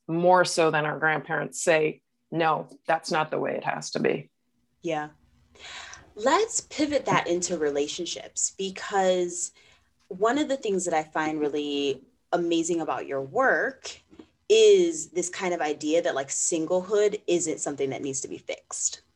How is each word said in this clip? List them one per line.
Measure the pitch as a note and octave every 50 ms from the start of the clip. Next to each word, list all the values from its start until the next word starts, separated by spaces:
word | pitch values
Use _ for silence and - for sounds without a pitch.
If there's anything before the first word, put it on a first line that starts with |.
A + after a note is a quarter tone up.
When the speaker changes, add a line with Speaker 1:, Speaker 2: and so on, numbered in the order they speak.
| _ -
Speaker 1:
more | E3 E3+ F3 F3+ F3+ F3+ F3
so | F3 - F3+ D#3+ D#3
than | D#3+ D3+ D3+
our | D3+ D3 C#3
grandparents, | D3+ D#3+ D#3 D3+ - - D#3+ D3+ - - - - -
say, | F3+ D#3+ D#3 D#3 D3+ - - _ _ _ _ _ -
"No, | D#3 E3 E3 D#3+ D3+ - - - - - _ -
that's | D#3+ D#3+ - -
not | F3 D#3 D#3 D#3
the | - -
way | - - -
it | - -
has | - - - - -
to | - -
be." | - - - D#3 D3 _ _ _ _ _ _ _ _ _ _ _
Speaker 2:
Yeah. | - E3+ D#3+ D3+ D3+ D3+ - _ _ _ _ _ _ _ _ - - - - - - - - - - _ -
Let's | - - C4 D#4+ G4 A4 A4+ - -
pivot | - - - - D4+ C#4+ C#4+ C4 -
that | - F#3 E3+ - -
into | F3 F3+ F3 - F3+ D#3
relationships, | D#3 D3 C#3+ C#3+ D3 D3+ - - E3+ - - - - - - - - - - -
because | F#3+ F#3+ F#3+ - - - G3+ G3 F#3+ F#3 F#3 F3+ F3+ F3 E3+ - - - _ _ _ _ _ _ _ _ _ _ _ -
one | F#3+ F#3 G3+ A#3 C4 D4
of | D4+ B3
the | C4+ C4+
things | - G#3+ G3 F#3 F3+
that | F3 D#3+
I | D#3 D#3
find | - - D#3+ D#3 D#3 D#3 D3+
really | D3+ C#3+ D3 D3 D3 D3 C#3+ C#3+ C#3+ C#3 C3+ C3+ - _ _ _ _ - F3
amazing | F3 E3+ E3+ E3+ E3 E3 E3 F3 E3
about | D#3 D3+ C3+ A#2 D#2 C#2
your | C#3 C3+
work | C3+ C3+ E3 A#3+ C4+ A#3+ F3 D#3 G3 C4 C4+ - - - - - _ _ - - - _ _ _ _ -
is | G#3+ A3 A3 G#3 G3+ F#3+ F3 E3+ D#3+ D3+ - -
this | - F3+ E3+ -
kind | - - F#3+ F3+ F3
of | E3
idea | D#3+ D3 D3 C#3+ D3+ D3+ D#3 E3+ E3
that, | E3 C3
like, | C3+ C3+ -
singlehood | - - - - F3+ D#3+ D#3+ D#3 F3+ F#3 F#3 G3 A3 G#3 G#3 G3+ G3+ - -
isn't | - F3 E3+ - D#3 D3 -
something | - D#3 C#3+ C3+ C#3 C3+
that | C3 - -
needs | C#3 C3+ -
to | - -
be | E2+ -
fixed. | - - - - _ _ - - - - - - _ _ _